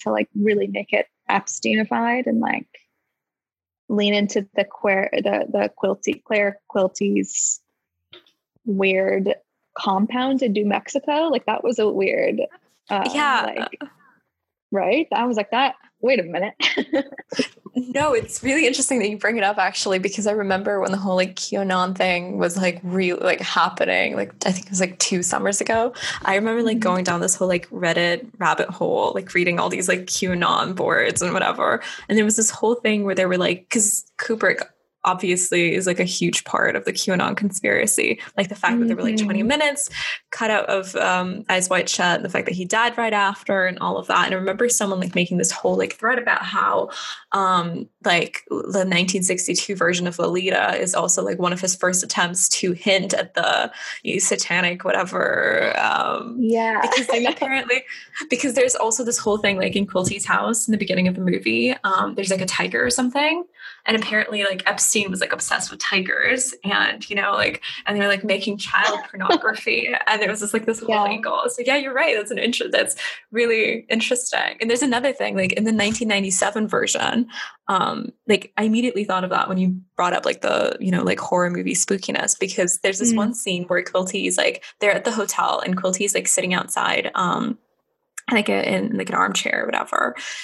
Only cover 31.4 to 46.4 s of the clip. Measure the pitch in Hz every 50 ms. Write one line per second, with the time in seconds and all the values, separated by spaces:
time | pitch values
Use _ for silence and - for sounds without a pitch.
31.4 | - - - - - - - 226 - - - - - - 208 220 214 208 214 -
32.4 | 214 208 - - - 214 240 240 - 220 214 208 202 196 190 185 185 180 180 180
33.4 | 180 175 175 185 - _ - 233 214 - - - - _ _ - - - 226 220
34.4 | 214 185 - - - - _ _ _ _ _ _ - 180 185 180 - 180 180 180
35.4 | - - - 175 170 170 - 185 185 185 180 185 180 175 185 - 175 170 165 -
36.4 | - - - - - - - 196 - - 185 185 - - 185 180 - - 208 -
37.4 | 208 202 190 - - 208 202 - - 214 - - - - 226 - - - - 196
38.4 | 202 190 202 - - 240 233 240 233 226 226 - - 226 220 214 214 202 190 208
39.4 | 214 226 285 294 302 294 277 277 - - - - - - - - - _ - -
40.4 | 233 220 214 202 - - 202 196 185 185 - 190 185 185 180 185 180 185 190 208
41.4 | 214 - 196 185 185 185 185 180 180 - - - 180 180 170 - - 175 180 -
42.4 | - - - 180 180 180 - 220 233 240 233 233 233 226 214 208 202 196 202 -
43.4 | - - 202 190 185 185 185 - - 180 185 - 185 - 190 180 180 - 190 185
44.4 | 185 190 190 214 240 240 240 - 214 196 190 185 185 180 175 180 175 175 185 180
45.4 | 185 - - - - 185 185 190 190 196 - - 220 226 254 247 240 220 185 -